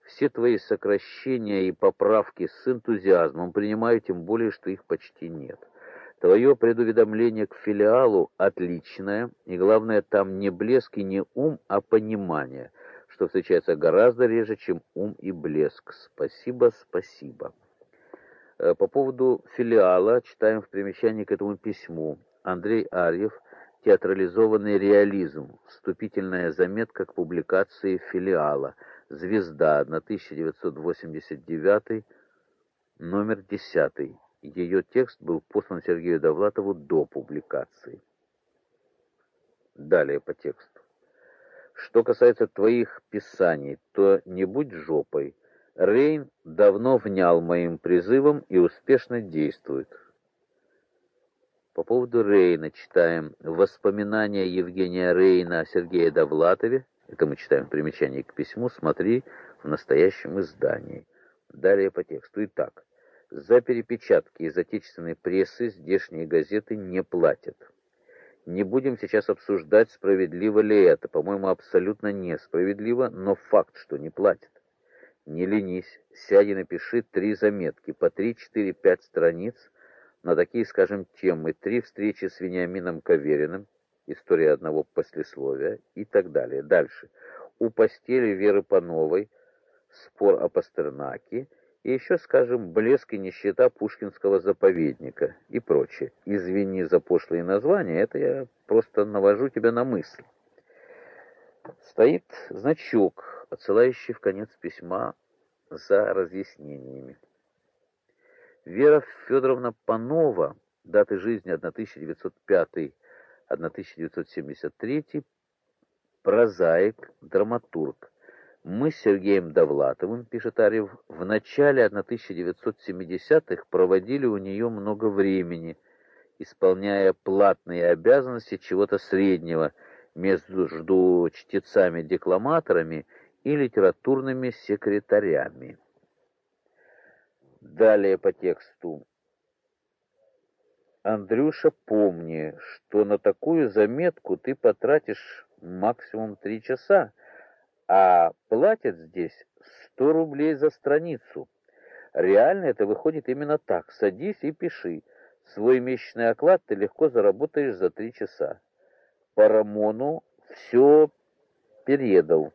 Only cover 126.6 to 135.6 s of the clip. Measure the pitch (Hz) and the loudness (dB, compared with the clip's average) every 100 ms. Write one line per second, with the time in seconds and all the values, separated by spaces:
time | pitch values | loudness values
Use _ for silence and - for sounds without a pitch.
126.6 | 95 92 101 98 95 - - 95 101 92 | 2 2 -2 2 2 0 -2 4 4 2
127.6 | - 87 87 82 95 139 127 120 - 95 | -6 -2 0 2 4 4 2 -10 -10 -14
128.6 | - 92 101 101 - 95 98 87 82 80 | -4 -2 0 -2 -2 0 2 0 -2 -2
129.6 | 76 _ - - _ 80 92 87 - 95 | -2 _ -20 -20 _ -6 -2 -2 -2 -4
130.6 | 85 80 80 95 92 90 85 - _ 98 | -4 -6 0 2 4 4 0 -6 _ -8
131.6 | - 107 92 85 78 90 90 92 123 165 | -2 2 2 0 -6 -4 0 0 0 -2
132.6 | - 87 80 78 - _ _ _ 131 147 | 0 0 0 -10 -14 _ _ _ -4 -2
133.6 | 127 110 95 - - 135 135 131 127 - | 0 2 2 2 -2 -2 -2 -6 -6 -8
134.6 | - 104 104 101 _ 104 101 73 65 64 | -6 -4 -2 -4 _ 0 2 -2 -4 -12